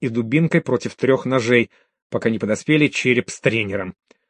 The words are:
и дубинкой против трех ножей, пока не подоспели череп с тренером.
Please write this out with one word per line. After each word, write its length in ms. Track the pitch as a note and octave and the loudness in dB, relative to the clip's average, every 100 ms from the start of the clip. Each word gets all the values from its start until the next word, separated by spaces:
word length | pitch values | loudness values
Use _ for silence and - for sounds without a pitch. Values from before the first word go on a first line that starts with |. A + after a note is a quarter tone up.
и 80 | B2+ | -2
дубинкой 520 | A#2 A2+ D3+ E3 E3+ | -2 0 0 2 0
против 340 | - B2 A2+ - | 0 -2 -2 -2
трех 300 | B2 C3 B2+ | 2 2 2
ножей, 440 | C3 A2+ B2 A2+ _ _ _ - | 0 4 2 2 _ _ _ -8
пока 200 | G#2 A2+ | -4 -2
не 100 | A2 | -2
подоспели 480 | G#2 G#2+ - D#3 D3 | -2 -2 2 2 2
череп 420 | - B2+ A#2+ - | 0 0 0 -2
с 100 | - | -2
тренером. 560 | C3 A2+ G2+ G2 F#2 - _ _ | -2 -2 -4 -6 -8 -12 _ _